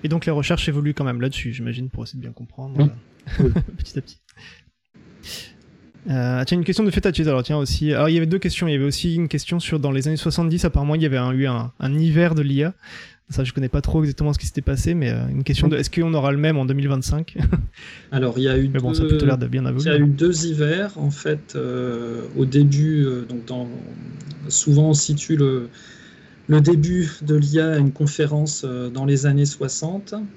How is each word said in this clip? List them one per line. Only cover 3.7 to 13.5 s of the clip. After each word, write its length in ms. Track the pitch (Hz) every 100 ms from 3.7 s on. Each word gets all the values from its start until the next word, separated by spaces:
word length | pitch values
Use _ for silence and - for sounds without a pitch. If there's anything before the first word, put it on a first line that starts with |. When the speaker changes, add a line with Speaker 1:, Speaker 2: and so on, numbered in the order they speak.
| -
Speaker 1:
petit 200 | - -
à 40 |
petit. 160 | - - _ - - - _ _ _ - - - - - - - _ - - - -
Euh, 340 | 131 123 127 127
tiens, 100 | 180
une 60 |
question 200 | 170 185
de 60 | 214
Feta 220 | - 196
Cheese, 160 | 160 156
alors 140 | 131
tiens 160 | 123 151
aussi. 340 | 139 - 151
Alors 160 | 135 151
il 60 |
y 20 | 165
avait 100 | 165
deux 120 | 190
questions. 280 | 185 - 170
Il 40 |
y 20 |
avait 100 | 143
aussi 300 | 139 139 175
une 140 | 165 165
question 320 | 151 - 175
sur 180 | - 160
dans 120 | 143
les 180 | 135 139
années 80 | 156
soixante-dix, 480 | 165 151 170 170
apparemment 300 | 170 151 143
il 80 | 156
y 40 | 156
avait 120 | 131
un, 140 | 123
eu 140 | 131 135
un, 260 | 120 120 -
un 200 | 135 147
hiver 360 | 165 156 170
de 80 | 160
l'I 200 | 143 135
A. 120 | 156 190 - - - - _
Ça, 140 | -
je 80 | 127